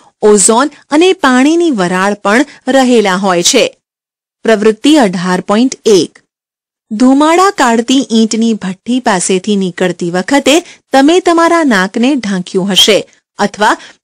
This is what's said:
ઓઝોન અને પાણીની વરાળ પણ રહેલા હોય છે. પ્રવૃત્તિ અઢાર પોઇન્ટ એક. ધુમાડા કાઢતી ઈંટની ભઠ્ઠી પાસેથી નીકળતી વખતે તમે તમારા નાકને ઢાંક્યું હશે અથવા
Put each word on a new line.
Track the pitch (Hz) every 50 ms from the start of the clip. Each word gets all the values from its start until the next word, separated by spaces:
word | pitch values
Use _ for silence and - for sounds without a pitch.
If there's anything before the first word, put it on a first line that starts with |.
| _ _ _ -
ઓઝોન | - 214 208 208 - 208 220 233 277 302 - - _ -
અને | 277 311 349 370
પાણીની | 370 370 - 269 254 247 262 294 330 339 349 330
વરાળ | 269 202 180 175 180 185 190 202 208
પણ | 202 - 202 208 247 302 - - - - 262
રહેલા | 262 269 262 247 247 226 214 196 180
હોય | 190 196 196 180 175
છે. | 175 - - 240 175 - - _ _ _ _ _ _ _ _ _ _ _ _ _
પ્રવૃત્તિ | - 214 220 202 214 220 214 - - 285 311
અઢાર | 302 240 196 180 185 170 185 180 180
પોઇન્ટ | - - 202 220 247 262 - - -
એક. | 226 208 180 143 - _ _ _ _ _ _ _ _ _ _ _ _ _ _ _ -
ધુમાડા | 220 208 254 254 269 277 302 311 330 359 370 403
કાઢતી | 392 - 277 240 226 226 233 - 254 277 254 -
ઈંટની | 226 226 226 214 - 214 226 233 226
ભઠ્ઠી | 208 - 185 185 - _ - 247 254
પાસેથી | 247 233 202 180 175 - 196 185 185 214 208
નીકળતી | 196 190 180 165 - 190 185 175 - 180 175
વખતે | 170 180 185 - 277 285 - 269 285 339 - - - _ _ _
તમે | - 269 269 302 339 370
તમારા | - 359 339 330 330 330 339 339 320
નાકને | 277 220 190 185 196 - 233 226 262 302
ઢાંક્યું | 262 220 202 202 185 180 - - 190 180 202
હશે | 190 175 - - 202 175 - - _ _ _ _ _ -
અથવા | 208 202 - - 320 339 330 - - - - _